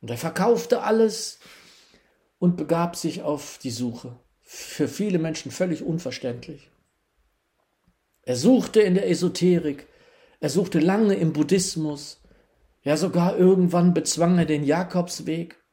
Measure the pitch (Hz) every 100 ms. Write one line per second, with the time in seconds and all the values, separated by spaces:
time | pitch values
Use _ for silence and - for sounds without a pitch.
0 | 113 120 165 160 202 226 - - 202 220
1 | 220 208 - - - - - - _ _
2 | _ _ _ _ 180 175 151 165 170 -
3 | 170 151 151 147 - - 131 110 123 117
4 | 123 120 _ _ _ - - - 147 -
5 | 208 180 160 156 139 - 185 156 - 165
6 | 135 120 131 120 - 151 _ _ _ _
7 | _ _ _ _ _ _ _ _ _ _
8 | _ _ - 123 156 254 - 220 208 180
9 | 196 170 170 - 180 175 156 143 - _
10 | _ _ _ _ 151 147 202 170 160 202
11 | 214 196 170 151 147 202 180 - 156 143
12 | - - _ _ _ _ _ _ - 147
13 | 180 156 175 - 185 185 180 180 175 170
14 | 165 - 170 180 156 151 143 156 180 180
15 | 175 - 160 160 170 - _